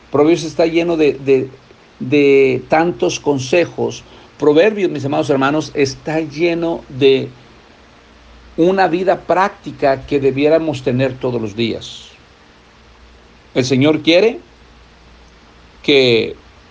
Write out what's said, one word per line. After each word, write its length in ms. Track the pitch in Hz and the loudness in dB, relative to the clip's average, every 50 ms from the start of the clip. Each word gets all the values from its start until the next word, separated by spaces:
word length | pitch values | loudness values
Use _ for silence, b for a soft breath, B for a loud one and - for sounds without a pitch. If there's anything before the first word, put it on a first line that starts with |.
| - - | -10 -4
Proverbios 320 | - 139 147 160 175 165 156 | 0 2 4 4 2 0 -2
está 220 | 156 - - 170 | -4 -2 -2 -2
lleno 320 | 165 160 170 165 170 170 156 | 0 0 0 0 0 0 0
de, 160 | 156 143 123 | 2 0 0
de, 360 | 131 139 135 135 131 127 131 - - - - - - - - - - | 0 0 0 0 2 0 -4 -10 -16 -20 -20 -20 -20 -20 -20 -16 -12
de 640 | - - 147 147 143 139 139 139 135 135 127 127 127 - | -4 -2 0 2 4 4 4 4 4 2 0 -2 -2 0
tantos 520 | 156 156 165 175 175 - 180 170 - - | 0 2 2 0 -2 -2 -4 -4 -4 -4
consejos. 840 | - 147 143 135 127 - - 175 165 127 - - 117 117 120 - B B B B B B - - | -4 -2 -2 -2 -2 -2 0 0 0 -2 -4 -6 -6 -6 -6 -10 B B B B B B -12 -2
Proverbios, 500 | 143 151 147 160 185 220 214 208 190 160 | 0 2 4 4 4 2 2 0 -2 -4
mis 160 | 151 143 123 | -4 -4 -6
amados 240 | 139 147 156 156 131 | -4 -4 -2 -2 0
hermanos, 420 | 143 135 135 139 147 156 151 - - | 0 0 0 0 0 -2 -4 -4 -2
está 440 | 151 139 131 131 - - 165 151 160 | -2 -2 -2 -2 -6 -8 -6 -4 -4
lleno 600 | 160 151 131 151 170 170 170 170 170 165 170 - - - | -4 -6 -4 -4 -2 -2 -2 -2 -4 -4 -6 -6 -10 -12
de 400 | 143 127 143 135 135 131 127 127 - - - - - - - - - _ _ _ _ _ _ _ _ - - - - - - - - - | -4 0 2 4 4 2 0 -6 -12 -18 -20 -20 -20 -20 -20 -20 -20 _ _ _ _ _ _ _ _ -20 -20 -20 -20 -20 -20 -10 -2 0
una 300 | 165 180 190 196 190 170 | 0 2 2 2 0 0
vida 340 | 160 180 190 185 175 - | 0 0 0 0 -2 -2
práctica 840 | - - 170 180 190 202 - - - 151 131 - 147 139 135 127 - - | -2 -2 0 0 0 -2 -4 -8 -14 -16 -8 -2 0 0 0 -2 -4 -4
que 120 | 143 139 | -2 0
debiéramos 600 | 131 135 127 135 143 151 160 165 160 160 139 - | 0 0 0 0 2 2 2 2 0 -2 -6 -4
tener 320 | - 139 120 123 135 131 123 - | -4 -2 -2 0 -2 -2 -4 -4
todos 200 | - 127 123 113 | -6 -6 -4 -4
los 160 | 110 104 98 | -6 -6 -4
días. 540 | 113 117 110 92 80 - - - - - - - - - - _ _ _ _ _ _ _ _ _ _ _ - _ _ - - - - - - _ - _ - - | -4 -4 -4 -4 -8 -10 -14 -18 -20 -20 -20 -20 -20 -20 -20 _ _ _ _ _ _ _ _ _ _ _ -20 _ _ -20 -20 -20 -20 -20 -20 _ -20 _ -6 -2
El 120 | 139 123 | -2 0
Señor 360 | 131 143 127 135 151 156 151 | 0 2 2 2 2 2 2
quiere 380 | 151 156 165 180 208 226 254 - - _ _ _ - - - - - _ _ _ _ - - - - - - _ - - _ - - - - - - | 2 2 2 4 4 2 0 -4 -10 _ _ _ -20 -20 -20 -20 -20 _ _ _ _ -20 -20 -20 -20 -20 -20 _ -20 -20 _ -20 -20 -20 -20 -8 -2
que 520 | - 147 135 131 123 117 110 - - - - - - _ - - - | 2 2 4 4 4 2 2 0 -2 -6 -12 -20 -20 _ -20 -20 -20